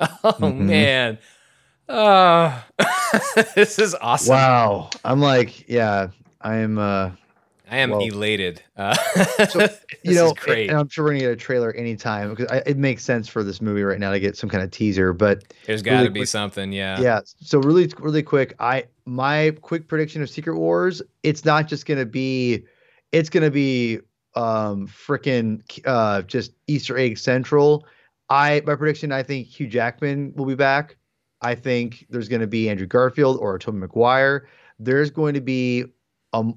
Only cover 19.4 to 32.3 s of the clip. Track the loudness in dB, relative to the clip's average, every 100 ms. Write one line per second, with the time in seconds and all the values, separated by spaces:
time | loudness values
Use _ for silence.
19.4 | 0 -2 -6 -8 -4 -4 -4 -4 -8 -8
20.4 | -6 -2 0 0 0 -4 -12 _ -4 0
21.4 | 2 2 0 -6 -4 -4 -2 -4 -2 0
22.4 | 0 -2 -4 _ _ _ _ 0 2 2
23.4 | 2 2 0 0 0 -2 -8 _ _ -4
24.4 | -2 0 -2 -4 -8 -14 -6 -4 -2 0
25.4 | 0 -4 -8 -8 -2 0 2 0 -2 -6
26.4 | -6 _ -6 -4 -2 -2 0 -2 0 0
27.4 | 2 4 4 4 -2 _ _ _ _ 2
28.4 | 4 2 0 -2 -2 -2 -4 -4 -4 -8
29.4 | -10 -10 -4 -2 -2 -2 -4 -4 -6 -6
30.4 | -6 0 2 2 -2 _ _ _ _ _
31.4 | -6 -6 -2 -2 -2 -8 _ -10 -4